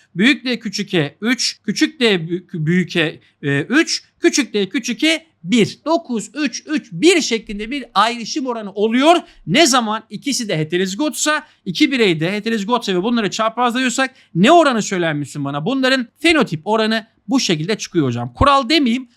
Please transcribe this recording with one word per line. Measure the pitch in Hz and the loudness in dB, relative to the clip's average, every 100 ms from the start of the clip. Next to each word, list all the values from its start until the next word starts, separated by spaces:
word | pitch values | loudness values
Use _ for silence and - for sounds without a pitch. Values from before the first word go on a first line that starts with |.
| _ | _
büyük | 170 233 254 | 0 2 2
D | 254 233 | -2 -6
küçük | 220 190 196 | -6 -8 -4
E | 175 143 - | -2 -2 -4
üç, | 220 254 - - | -4 -2 -2 -6
küçük | - - 311 311 | -6 -2 -2 2
D | 233 | 2
bü-, | 185 165 175 175 170 151 | 2 -2 -8 -8 -6 0
büyük | 180 180 175 | 0 0 0
E, | 156 - _ _ | -2 -4 _ _
e, | 143 139 | -4 -4
üç, | 165 269 - - _ _ | 0 0 0 -4 _ _
küçük | 339 330 220 | 0 0 -2
D | 208 196 | -2 -4
küçük | 285 - 233 | -4 -6 -2
E | 311 320 - _ | -2 -2 -6 _
bir. | 165 233 175 - | 0 2 2 0
Dokuz, | 285 330 330 233 - | -2 -2 -2 -6 -6
üç, | 285 294 - - | -4 -6 -6 -6
üç, | 294 - | -6 -6
bir | 165 302 359 | 2 4 4
şeklinde | - 226 - 208 214 | 2 -4 -6 -10 -8
bir | 285 269 | -10 -6
ayrışım | 190 220 240 220 311 262 | 0 0 -2 -8 -6 -6
oranı | 226 202 | -6 -8
oluyor. | 202 220 240 294 349 - - - | -2 0 2 4 4 2 -14 -2
Ne | 220 330 | 2 4
zaman | 254 220 214 - | 4 0 -4 -8
ikisi | 202 277 247 214 | -12 -6 -4 -2
de | 160 | -4
heterozigotsa, | 156 175 190 196 302 - 302 302 - _ | -2 -2 -2 -2 -4 -2 -2 -2 -4 _
iki | - - 294 | -8 0 0
birey | 262 214 156 | 2 2 2
de | 165 | -2
heterozigotsa | 208 214 226 196 240 220 | -4 -4 -4 -2 -2 0
ve | 180 | -2
bunları | 208 240 196 | 0 0 -2
çaprazlıyorsak | - 220 226 247 240 254 240 254 _ _ | -2 -4 0 -2 0 -2 -2 -4 _ _
ne | 165 214 | 2 6
oranı | 339 302 233 | 8 6 2
söyler | - 190 165 | -2 -2 -2
misin | 147 143 147 | -2 -6 -6
bana? | 139 143 165 | -6 -4 -4
Bunların | 269 262 262 240 _ | 0 0 0 -4 _
fenotip | 330 311 220 160 | 2 2 2 -2
oranı | 202 220 220 220 214 _ - | -2 0 0 -2 -6 _ -2
bu | 254 | 0
şekilde | - 156 165 214 | 0 -2 -2 -4
çıkıyor | - 175 135 | -4 -2 0
hocam. | 120 120 | -2 -6
Kural | - 277 277 254 | 0 4 4 2
demeyeyim | 320 254 247 254 | 0 2 -2 -6